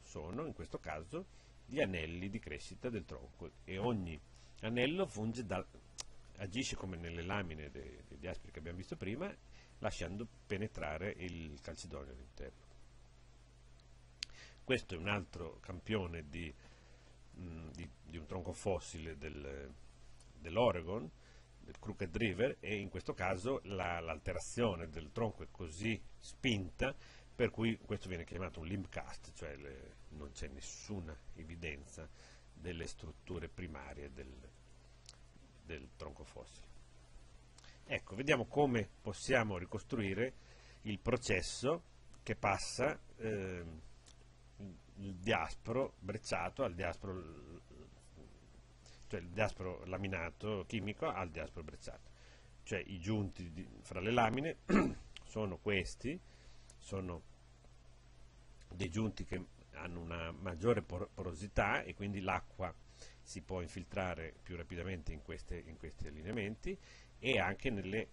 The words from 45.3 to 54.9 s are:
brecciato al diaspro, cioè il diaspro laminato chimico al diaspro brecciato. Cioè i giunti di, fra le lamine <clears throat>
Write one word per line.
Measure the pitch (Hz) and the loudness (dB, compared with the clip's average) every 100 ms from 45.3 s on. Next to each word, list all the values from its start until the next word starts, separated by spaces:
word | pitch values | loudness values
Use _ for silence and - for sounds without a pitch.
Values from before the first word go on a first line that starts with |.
| 95 78 - 117 123 - - | 6 6 0 2 4 2 0
brecciato | 95 107 - 90 90 - | -2 -2 2 2 2 2
al | 117 | 2
diaspro, | 87 87 - 98 92 80 73 71 85 - 69 - - - 78 78 - - - - - - - - | 2 0 0 -2 -4 -4 -10 -10 -12 -14 -16 -16 -16 -18 -16 -16 -18 -18 -18 -18 -18 -18 -14 -4
cioè | 95 | -4
il | 85 | 0
diaspro | 98 104 - 92 85 | 4 4 4 -2 -2
laminato | 92 92 98 90 85 - 104 101 | -2 0 2 2 0 -2 0 0
chimico | - 110 101 - 160 | 0 0 0 0 0
al | 98 87 | 2 -2
diaspro | 80 73 87 | -2 -4 -6
brecciato. | 73 - - - - - - - - - | -8 -8 -8 -10 -12 -16 -18 -18 -18 -12
Cioè | - 98 | -2 -2
i | - 95 | 0 -2
giunti | 95 107 95 - 85 | 4 4 4 0 -6
di, | 80 - 53 | -6 -8 -10
fra | - - | -4 2
le | 104 | 6
lamine | 120 110 127 160 - | 10 10 8 2 0
<clears throat> | - 190 135 | 8 10 10